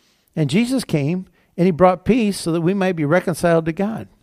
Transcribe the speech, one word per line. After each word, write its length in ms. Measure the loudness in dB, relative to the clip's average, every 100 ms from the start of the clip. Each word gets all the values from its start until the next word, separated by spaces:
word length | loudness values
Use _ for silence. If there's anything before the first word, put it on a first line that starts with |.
| _ _ _ -4
And 140 | 0
Jesus 340 | 0 0 -2
came 420 | -2 -2 -2 -4 -8 _ _ 0
and 100 | 0
he 40 |
brought 340 | 4 2 2
peace 340 | 0 2 2 -2
so 140 | -2
that 80 | 0
we 140 | 0
might 180 | 0 -2
be 120 | 0
reconciled 600 | 2 0 0 -2 2 2 0
to 60 |
God. 360 | -4 -6 -6 -14 _